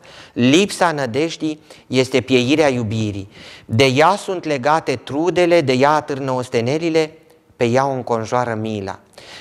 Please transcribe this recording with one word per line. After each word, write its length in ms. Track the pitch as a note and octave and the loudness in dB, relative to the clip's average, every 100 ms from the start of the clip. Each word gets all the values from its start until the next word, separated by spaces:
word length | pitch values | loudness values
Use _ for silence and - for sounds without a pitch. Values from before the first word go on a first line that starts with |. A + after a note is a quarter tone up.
| - - - | -18 -20 -10
Lipsa 600 | - B2 D#3 G3+ - F3+ | 0 4 4 2 0 -2
nădejdii 680 | D3+ C#3+ A#2+ E3 - D#3 D3+ - - - | 0 -4 -2 -4 -4 -8 -8 -16 -20 -2
este 340 | B2+ B2+ C3 | 0 2 0
pieirea 480 | - B2+ B2 D3+ D3 | 2 2 2 2 2
iubirii. 600 | B2 A2 A2+ G#2+ G2+ F#2+ - - - | 0 -2 -4 -4 -6 -12 -18 -20 -20
De 200 | - A2+ | -4 2
ea 300 | C3+ C3 D#3+ G3+ | 2 4 4 2
sunt 280 | - F#3 | -4 -6
legate 560 | D#3 C#3+ C3 D#3+ D#3 C3 | -4 -2 0 0 0 -6
trudele, 560 | - C#3 F3 F3 E3+ E3+ | -6 -4 -2 2 4 4
de 120 | C3+ | 2
ea 180 | B2+ C#3 | 4 4
atârnă 400 | D3+ D3 C#3 C3+ | 4 0 -6 -4
ostenelile, 840 | B2+ B2 A#2+ A#2 D#3 E3+ D#3+ D#3 - _ _ _ - | -4 -4 -2 -2 -2 0 0 -2 -6 _ _ _ -4
pe 80 | |
ea 220 | A#2+ B2 C#3 | 0 2 0
o 60 | |
înconjoară 680 | C3 A#2 A2+ A2 B2 A#2+ A2 | -2 -4 -4 -2 -2 -2 -4
mila. 380 | A2 G#2+ G2 F#2 _ - - - | -6 -6 -8 -12 _ -20 -20 -20